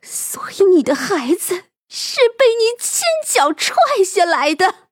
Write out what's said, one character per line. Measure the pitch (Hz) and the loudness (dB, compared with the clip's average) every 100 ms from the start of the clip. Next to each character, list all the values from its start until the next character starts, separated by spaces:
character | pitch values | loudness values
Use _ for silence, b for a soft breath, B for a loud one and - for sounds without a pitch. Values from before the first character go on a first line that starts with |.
所 | - - - - - | -12 -10 -10 -10 -12
以 | - | 2
你 | 392 359 | 4 4
的 | 247 | 2
孩 | 277 262 359 247 | -2 -2 -4 -2
子 | 359 - 370 - _ _ | -2 -2 -6 -8 _ _
是 | - - - 480 466 | -12 -10 0 0 4
被 | 523 | 2
你 | 453 453 480 | 2 0 -2
亲 | - - 698 640 605 | -6 -4 -2 -4 -2
脚 | - 294 | 0 0
踹 | 320 - - 640 539 | 0 -4 2 2 2
下 | 381 392 | 0 0
来 | 339 311 285 | 0 0 0
的。 | 311 370 - _ | 0 0 -2 _